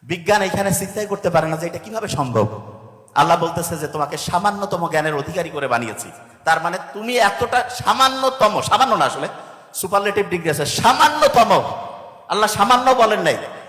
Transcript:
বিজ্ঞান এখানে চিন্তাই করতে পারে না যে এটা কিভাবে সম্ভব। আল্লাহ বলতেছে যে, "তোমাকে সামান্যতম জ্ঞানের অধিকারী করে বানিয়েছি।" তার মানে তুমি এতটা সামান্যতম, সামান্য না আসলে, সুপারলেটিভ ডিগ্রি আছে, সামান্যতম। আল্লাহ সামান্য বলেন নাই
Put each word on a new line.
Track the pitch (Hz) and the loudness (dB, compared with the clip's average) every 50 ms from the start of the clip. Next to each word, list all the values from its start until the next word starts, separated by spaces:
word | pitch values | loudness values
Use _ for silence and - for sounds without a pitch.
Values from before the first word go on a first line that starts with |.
| _ | _
বিজ্ঞান | 123 170 185 170 - 202 208 | -6 -8 -6 0 2 2 2
এখানে | 196 190 - 190 202 196 | 2 0 0 0 0 0
চিন্তাই | 180 - 196 190 - 214 208 | 0 0 -2 -6 -6 -6 -4
করতে | 202 196 196 - 190 | -4 -6 -2 -2 2
পারে | 165 160 160 160 | 2 2 2 2
না | 160 160 | -2 -4
যে | 170 170 | -4 -6
এটা | 175 175 | -8 -8
কিভাবে | - 214 214 220 214 202 | -12 -8 -8 -8 -6 -4
সম্ভব। | - 143 143 131 120 113 104 101 110 104 98 - - - - - - - - _ _ | -4 -2 -4 -2 2 0 0 0 -2 -8 -14 -16 -18 -18 -20 -20 -20 -20 -20 _ _
আল্লাহ | - 147 160 170 170 | 2 4 4 4 2
বলতেছে | 170 165 165 175 170 - 175 156 | 2 -2 -4 -4 -6 -6 -6 -6
যে, | 151 147 | -8 -8
"তোমাকে | - 156 147 143 160 151 | -4 -4 -4 -4 -4 -8
সামান্যতম | - - 170 175 190 208 202 196 202 190 196 175 170 160 | -6 -2 -2 0 0 0 -2 -2 -6 -4 -4 -4 -4 -2
জ্ঞানের | 160 156 151 156 156 | 0 0 0 0 -2
অধিকারী | 143 139 151 165 185 170 165 | -2 -4 -4 -4 -6 -6 -4
করে | - 147 139 131 | -6 -6 -2 0
বানিয়েছি।" | 123 117 120 110 104 - - 95 - - - - - _ _ | 0 0 -2 -4 -8 -10 -12 -14 -16 -20 -20 -20 -20 _ _
তার | - 160 160 | 0 0 0
মানে | 156 170 175 190 - - - | 0 -4 -6 -6 -10 -10 -12
তুমি | 202 214 233 247 240 | -10 -8 -4 0 2
এতটা | 220 202 196 - 247 226 - 247 247 - | 2 2 2 0 -4 0 0 0 0 -2
সামান্যতম, | - - - - 214 247 262 262 262 262 262 269 262 - 226 214 208 139 | -6 -6 0 0 2 4 4 2 2 2 -2 -2 0 2 2 2 2 0
সামান্য | - - 190 214 254 262 226 | -2 0 2 4 4 4 4
না | 185 147 | 2 2
আসলে, | 127 - 135 143 - - - - - - - - - - | 0 0 -4 -8 -8 -10 -12 -16 -18 -20 -20 -20 -16 -10
সুপারলেটিভ | - - 185 185 202 196 208 202 208 202 185 | -8 -8 0 0 0 0 2 0 0 -2 0
ডিগ্রি | 175 180 170 160 | -2 -4 -2 -2
আছে, | 147 - 147 | 0 0 -2
সামান্যতম। | 131 - - - 226 254 - 320 302 294 - - - 254 240 233 214 190 147 117 - - - - - - - - - - - - - | -2 -2 2 4 2 4 6 4 2 4 4 4 4 6 6 6 6 4 2 2 0 -6 -8 -10 -12 -14 -16 -16 -18 -20 -20 -10 -6
আল্লাহ | - 202 214 202 | -2 0 0 0
সামান্য | - 170 202 226 247 247 254 269 | 2 2 4 4 4 4 6 4
বলেন | 262 254 233 214 214 196 | 4 6 6 4 4 2
নাই | 180 160 127 - - - - - - | 2 0 0 0 -2 -10 -12 -14 -18